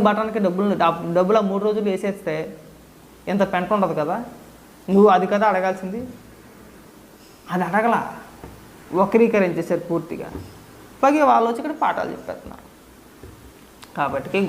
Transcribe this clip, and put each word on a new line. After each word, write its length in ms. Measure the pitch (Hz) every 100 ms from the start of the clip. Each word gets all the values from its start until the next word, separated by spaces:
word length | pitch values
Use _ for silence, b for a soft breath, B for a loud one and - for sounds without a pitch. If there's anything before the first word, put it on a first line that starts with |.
| 208
బటన్కి 320 | 214 220 220 196
డబ్బులు, 300 | 180 202 175
డబ్-, 220 | 170 175 165 175
డబ్బులు 200 | 185 220
ఆ 20 | 196
మూడు 140 | 196 214
రోజులు 180 | 214 202
వేసేస్తే 440 | 190 202 190 170 156 190 - - - - - - - -
ఎంత 120 | 196 190
పెంట 160 | 180 185
ఉండదు 220 | 208 180 156
కదా. 160 | 151 208 240 - - - - - -
నువ్వు 220 | 190 208 180
అది 120 | 185
కదా 120 | 202 214
అడగాల్సింది, 500 | 185 190 190 185 226 254 - - - - - - - - - - - - - -
అది 100 | 180 175
అడగలా, 320 | 202 233 190 - - - - - - - - - 170
వక్రీకరించేశారు 840 | 196 226 233 208 175 165 165 170 -
పూర్తిగా. 380 | 170 160 - - - - - - - - -
పైగా 240 | 269 302 269
వాళ్ళు 160 | 233 233
వచ్చి 120 | 233
ఇక్కడ 140 | 277 320
పాఠాలు 280 | - - - -
చెప్పేస్తున్నారు. 500 | - - - - - - - - - - - - - - - - - -
కాబట్టి 400 | 143 139 - 196